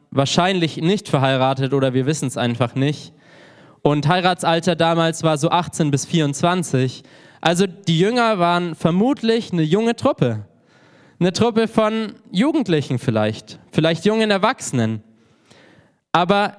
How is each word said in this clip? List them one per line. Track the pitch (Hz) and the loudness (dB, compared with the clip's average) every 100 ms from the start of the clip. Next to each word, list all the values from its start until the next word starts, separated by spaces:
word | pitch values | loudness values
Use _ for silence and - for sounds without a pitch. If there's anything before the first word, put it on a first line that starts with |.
| _ | _
wahrscheinlich | 131 139 - 180 190 165 - | -2 0 2 0 0 -2 -2
nicht | 160 208 - | -2 -2 -2
verheiratet | 147 135 135 131 135 135 | 0 0 2 0 0 -2
oder | 139 135 | 0 0
wir | 127 131 | 0 -2
wissen's | 160 135 - | -2 -4 -2
einfach | 120 117 120 - | -2 -2 -2 -2
nicht. | 139 147 - - _ - - - - _ | -2 -4 -10 -20 _ -20 -20 -20 -20 _
Und | 143 147 147 | 0 2 2
Heiratsalter | 180 180 175 170 165 165 160 | 2 2 0 0 0 0 0
damals | 165 170 165 160 | 2 2 0 0
war | 165 151 | -2 0
so | 160 | 0
achtzehn | 175 175 - 156 | -2 -2 -2 0
bis | 139 - | 0 0
vierundzwanzig. | 175 147 143 175 185 165 131 127 - - - - - | 0 0 0 -2 0 -2 -2 -2 -4 -16 -20 -20 -4
Also | 160 175 196 | 0 2 0
die | 170 - 165 | -2 -2 2
Jünger | 190 247 233 208 | 2 2 0 2
waren | 170 175 175 156 | 2 0 -2 -2
vermutlich | 175 175 233 285 226 233 - | 0 2 2 0 0 0 0
eine | 175 | -2
junge | 156 190 226 233 | 2 2 0 0
Truppe. | 254 294 127 107 104 _ _ _ _ _ _ - | -2 0 -2 -2 -8 _ _ _ _ _ _ -2
Eine | 175 | -2
Truppe | 175 226 220 220 | 2 0 2 0
von | 226 214 220 220 - - | 2 2 0 -4 -10 -6
Jugendlichen | 180 269 311 190 156 131 127 | 0 0 0 0 0 0 -2
vielleicht, | - 110 107 107 - - - | 0 0 0 -2 -10 -20 -6
vielleicht | - 160 165 202 | 0 0 2 0
jungen | 220 220 | 2 2
Erwachsenen. | 196 214 - - 127 113 110 - _ _ _ _ - - _ _ _ _ | 2 2 -2 -4 -2 -2 -4 -10 _ _ _ _ -20 -20 _ _ _ _
Aber | 160 175 202 202 | 0 2 2 0